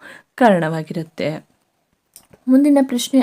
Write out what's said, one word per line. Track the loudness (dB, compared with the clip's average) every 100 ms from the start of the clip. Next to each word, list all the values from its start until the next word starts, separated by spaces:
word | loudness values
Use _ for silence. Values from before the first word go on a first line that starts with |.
| -20 -20 _
ಕಾರಣವಾಗಿರುತ್ತೆ. | 0 2 2 -2 -6 -8 -10 -12 -8 -8 -8 -16 _ _ _ _ _ _ _ _ _ 0
ಮುಂದಿನ | 2 4 2
ಪ್ರಶ್ನೆ, | 0 -4 -2 0